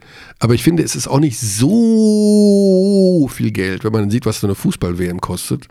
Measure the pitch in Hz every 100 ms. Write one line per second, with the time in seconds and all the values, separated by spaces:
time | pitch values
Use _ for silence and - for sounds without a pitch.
0 | - - - - 113 117 160 170 - 143
1 | - 139 151 117 110 101 139 226 226 220
2 | 214 214 208 208 208 202 196 185 196 -
3 | 185 180 131 - 113 104 92 92 107 110
4 | 101 117 110 101 101 98 - - 90 87
5 | 90 87 - 92 - 127 -